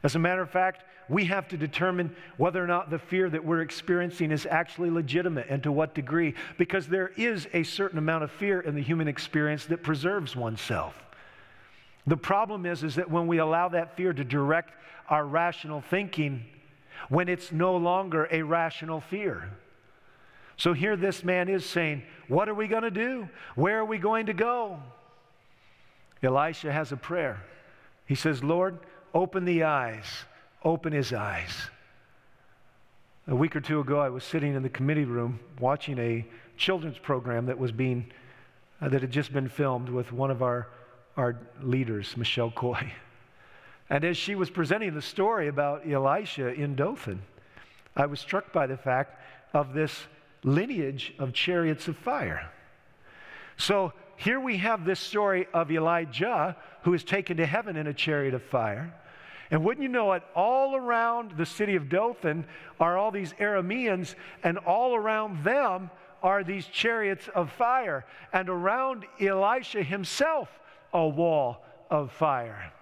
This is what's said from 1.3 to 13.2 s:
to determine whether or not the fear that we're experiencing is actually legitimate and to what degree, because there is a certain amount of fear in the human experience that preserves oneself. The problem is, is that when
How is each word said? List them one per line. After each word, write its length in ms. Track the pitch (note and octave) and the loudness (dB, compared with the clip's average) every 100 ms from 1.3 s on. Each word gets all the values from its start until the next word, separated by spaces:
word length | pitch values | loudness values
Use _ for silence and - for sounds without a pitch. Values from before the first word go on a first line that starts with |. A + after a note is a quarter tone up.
| G3 - | -2 -4
to 80 | F3 | -6
determine 580 | D3+ - F#3 F3+ F3 - - - | -4 0 0 0 -4 -6 -20 0
whether 260 | D#3+ F3+ | 0 2
or 40 | F3 | 0
not 220 | F3 F3 | 0 0
the 100 | D#3+ | -6
fear 300 | - F#3 F#3 | -2 0 0
that 140 | D#3 | 0
we're 180 | D#3 E3 | 0 0
experiencing 680 | E3 - - F3 F3 F3 D#3+ | 0 -6 0 0 0 -2 0
is 140 | D3+ - | 0 0
actually 440 | E3 E3+ - F3 | 0 0 -2 0
legitimate 580 | E3 D3 D3+ F3+ D3+ A#2 | 0 2 0 0 -2 -2
and 120 | C#3 | -2
to 80 | C#3+ | 0
what 220 | C#3+ D#3 | 0 0
degree, 400 | D#3 C3 D#3+ E3 - - - | -2 -2 0 0 -2 -12 -2
because 300 | F3 F#3+ D3 | 0 0 0
there 240 | F#3 F#3 F#3 | -2 -2 0
is 300 | A#3 G#3 C#3+ | 0 0 -2
a 100 | F3 | -2
certain 360 | D#3+ - G3 D#3+ | -2 -2 -2 0
amount 240 | D3+ D#3+ | 0 0
of 80 | D3+ | -2
fear 300 | - G3+ F#3 | -2 0 2
in 140 | E3+ D3 | 0 -4
the 60 | |
human 280 | C3 E3 D#3 | 0 0 0
experience 560 | C#3 - D#3 D3+ D3+ - | -2 -2 0 2 0 -2
that 180 | E3+ | -4
preserves 520 | D3+ D#3 E3 G3+ D3 B2 | 0 0 0 0 -2 -4
oneself. 680 | A#2 A2 - G2+ D2 - - - - - - - - - - - - | -4 -4 -4 -4 -4 -10 -20 -20 -20 -20 -20 -20 -20 -20 -20 -6 0
The 100 | D3+ | 0
problem 500 | - G3 G#3+ G#3 F3 | 2 2 2 -2 -4
is, 200 | E3+ D#3 | -4 -2
is 100 | C3+ | -2
that 160 | F3+ | 0
when 160 | E3 | 0